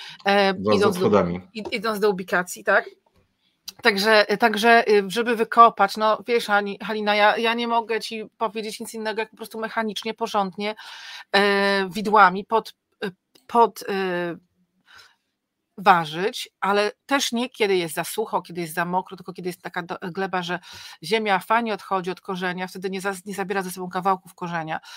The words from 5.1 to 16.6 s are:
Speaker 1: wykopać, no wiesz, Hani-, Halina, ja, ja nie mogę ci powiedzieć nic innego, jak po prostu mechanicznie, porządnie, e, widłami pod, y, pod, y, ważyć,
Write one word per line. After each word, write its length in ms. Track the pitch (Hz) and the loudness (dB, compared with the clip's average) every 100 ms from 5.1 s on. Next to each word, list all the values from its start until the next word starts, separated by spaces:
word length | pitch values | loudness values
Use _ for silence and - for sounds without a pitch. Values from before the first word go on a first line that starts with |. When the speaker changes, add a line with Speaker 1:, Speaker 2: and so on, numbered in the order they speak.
| 202 233 220 | -2 -2 -2
Speaker 1:
wykopać, 600 | 220 - 233 - 196 214 | 0 6 6 6 -2 0
no 260 | 214 214 202 | 0 0 0
wiesz, 200 | 233 226 | -2 0
Hani-, 320 | 202 202 196 | 0 -2 -8
Halina, 300 | 202 220 208 | -8 -4 0
ja, 220 | 208 208 214 | 4 4 4
ja 180 | 226 | 0
nie 140 | 233 233 | -2 0
mogę 320 | 233 220 220 | -2 0 -4
ci 240 | - 220 208 _ | -4 -10 -12 _
powiedzieć 420 | 220 220 214 208 | -6 -4 -8 -10
nic 140 | 220 | -12
innego, 260 | 226 220 208 | -8 -6 -6
jak 100 | 220 | -8
po 60 | 202 | -10
prostu 240 | 220 220 | -14 -10
mechanicznie, 540 | 220 - 220 196 226 | -6 -4 -4 -6 -8
porządnie, 600 | 214 226 214 196 190 208 214 - - - - - | -6 -4 -2 -4 -4 -8 -8 -14 -18 -18 -18 0
e, 560 | 202 202 196 196 196 190 | 2 4 4 2 0 -2
widłami 540 | 175 208 214 185 190 | -4 2 6 6 6
pod, 300 | 196 226 - - _ _ | -2 -2 -2 -12 _ _
y, 60 | 202 - _ _ - | -10 -10 _ _ 0
pod, 360 | 233 226 - | 4 4 2
y, 560 | - 196 190 175 175 165 _ _ _ _ _ - - _ _ _ _ _ _ - | -6 -4 -2 -2 -4 -6 _ _ _ _ _ -20 -20 _ _ _ _ _ _ 0
ważyć, 720 | 196 175 156 160 202 247 - _ | 6 6 4 -4 -4 -4 -12 _